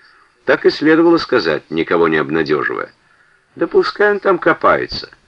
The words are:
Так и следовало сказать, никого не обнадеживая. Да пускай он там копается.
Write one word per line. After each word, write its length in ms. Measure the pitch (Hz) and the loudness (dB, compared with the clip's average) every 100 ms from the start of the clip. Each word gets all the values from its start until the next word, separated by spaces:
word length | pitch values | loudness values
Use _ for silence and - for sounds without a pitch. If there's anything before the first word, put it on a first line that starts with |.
| _ _ _ _ - | _ _ _ _ -2
Так 220 | 147 185 | 0 2
и 20 | |
следовало 480 | - 151 160 170 170 | 2 2 4 4 2
сказать, 460 | - 123 82 73 - | 0 -2 0 -4 -4
никого 360 | 80 78 87 82 | -6 -2 0 2
не 100 | 78 | 0
обнадеживая. 760 | 69 80 73 76 64 57 50 _ _ _ _ _ _ - | 0 -2 -2 -2 -4 -6 -10 _ _ _ _ _ _ -8
Да 100 | 170 | -2
пускай 460 | 202 180 - 208 | 0 0 0 0
он 80 | 202 | 0
там 180 | 190 185 | 0 0
копается. 720 | - 156 101 76 62 - - - | 0 0 0 0 -2 -10 -14 -18